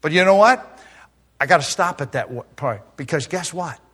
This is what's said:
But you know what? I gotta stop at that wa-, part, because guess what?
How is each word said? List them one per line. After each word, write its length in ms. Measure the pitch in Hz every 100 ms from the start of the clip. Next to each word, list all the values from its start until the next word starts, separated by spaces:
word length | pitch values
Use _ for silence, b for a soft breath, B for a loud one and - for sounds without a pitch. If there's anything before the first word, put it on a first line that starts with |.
But 120 | 156
you 120 | 170
know 120 | 185 196
what? 420 | 214 254 - - b b b _ _ _
I 60 | 139
gotta 180 | 175
stop 360 | 139 - 180 180
at 120 | 135
that 180 | 135 104
wa-, 140 | 123 -
part, 420 | - 139 104 - -
because 300 | 135 160 127
guess 260 | 180 170
what? 260 | 165 175 127 _